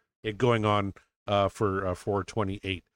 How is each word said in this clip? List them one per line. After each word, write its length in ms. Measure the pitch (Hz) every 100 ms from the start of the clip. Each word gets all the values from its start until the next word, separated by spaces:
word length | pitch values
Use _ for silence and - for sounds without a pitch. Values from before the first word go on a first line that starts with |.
| _ _
it 160 | 110 98
going 260 | 123 113
on, 300 | 107 104 98 - _ _ -
uh, 220 | 101 98
for, 380 | - 104 95 95
uh, 80 |
four 300 | 90 - 101
twenty-eight. 600 | 92 113 98 90 95 90 -